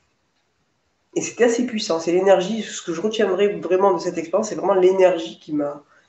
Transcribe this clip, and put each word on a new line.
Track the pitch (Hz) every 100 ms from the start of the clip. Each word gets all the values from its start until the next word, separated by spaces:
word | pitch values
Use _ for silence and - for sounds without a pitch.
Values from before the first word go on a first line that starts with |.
| _ _ _ _ _ _ _ _ _ _ _
Et | 170
c'était | - -
assez | 240 240 -
puissant. | 214 - 165
C'est | 170
l'énergie, | 180 196 185 180 226
ce | - -
que | -
je | 170
retiendrai | 214 226 196 185 202
vraiment | 170 165 185 196
de | 170
cette | 175 165
expérience, | 160 202 214
c'est |
vraiment | 156 180
l'énergie | 190 180 190 180 165 165 -
qui | -
m'a, | 147 143 147 - _